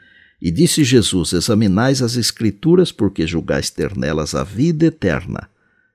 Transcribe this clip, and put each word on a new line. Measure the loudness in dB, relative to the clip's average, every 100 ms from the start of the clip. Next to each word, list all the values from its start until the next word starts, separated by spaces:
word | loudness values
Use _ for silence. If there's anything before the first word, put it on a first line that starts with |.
| _ _ _ -8
E | -4
disse | 2 2 2
Jesus, | 4 4 4 0 0
"Examinais | -2 0 2 2 2 2 0
as | -2 -2
Escrituras, | -4 -2 -4 0 2 2 2
porque | 0 -2 -2 -4
julgais | -4 -2 -4 -4
ter | -4 -6 -4
nelas | -4 -4 -4 -4
a |
vida | -4 -2 0 2 0
eterna, | 0 -2 -2 -6 -12 -14 _ _ _ _